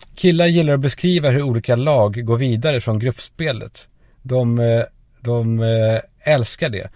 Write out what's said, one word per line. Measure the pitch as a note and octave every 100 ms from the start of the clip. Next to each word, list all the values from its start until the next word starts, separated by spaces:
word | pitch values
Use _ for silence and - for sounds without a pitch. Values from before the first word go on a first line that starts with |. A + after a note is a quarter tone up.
| -
Killar | - F#3 E3+ E3+
gillar | E3+ D3+
att | C#3+
beskriva | C3+ - F3+ F3 C#3+
hur | C3
olika | C#3+ A2+ A#2+ A#2+
lag | C#3+ C#3 G#2 A2
går | A2+ A#2
vidare | C3+ A2+ D#3 C3
från | A#2+ G#2+
gruppspelet. | B2 - - - D#3+ A2 - - - _ _ _
De, | B2+ B2+ A#2+ A#2
eh, | A#2 A#2 - - _ _
de, | A#2+ A#2+ A2+ A2+
eh, | A2+ A2+ A2 A2+ - _
älskar | - D3 A2+ - D#3
det. | G2 -